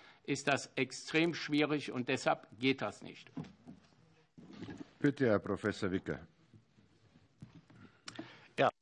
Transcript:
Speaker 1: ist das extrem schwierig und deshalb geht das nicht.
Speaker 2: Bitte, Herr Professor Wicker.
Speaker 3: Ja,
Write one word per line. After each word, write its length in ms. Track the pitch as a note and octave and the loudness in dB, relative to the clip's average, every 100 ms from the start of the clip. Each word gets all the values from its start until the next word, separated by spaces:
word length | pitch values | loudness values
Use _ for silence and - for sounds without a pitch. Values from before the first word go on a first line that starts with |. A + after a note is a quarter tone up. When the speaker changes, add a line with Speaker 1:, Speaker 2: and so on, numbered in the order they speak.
| - - | -20 -14
Speaker 1:
ist 240 | - C#3 - | -6 -2 0
das 240 | C3 - - | 0 0 -4
extrem 580 | B2+ - - D#3 E3+ | -4 -4 0 2 2
schwierig 580 | D#3+ - D3 D3 D3 - | 0 0 2 2 0 -2
und 160 | B2+ B2 | -4 -2
deshalb 400 | C3 D#3+ D3+ - G2+ | 0 2 0 -4 -2
geht 220 | C3 C3+ | 0 2
das 200 | G#2+ - | -2 -6
nicht. 280 | F#2 - - - - - - - _ _ _ _ _ - - - - - - - | -14 -16 -14 -14 -14 -16 -20 -20 _ _ _ _ _ -20 -20 -16 -14 -14 -16 0
Speaker 2:
Bitte, 260 | D3 B2 B2+ | 0 4 4
Herr 140 | G2+ | 4
Professor 520 | - F#2+ G#2+ - G2 | 2 -2 0 0 0
Wicker. 280 | F#2 - C#2 - _ _ - _ _ _ _ _ - _ - - - _ - - _ - - - - - - | -2 -2 -8 -8 _ _ -20 _ _ _ _ _ -20 _ -20 -20 -20 _ -20 -20 _ -18 -14 -16 -18 -10 2
Speaker 3:
Ja, 120 | C3 - | 2 2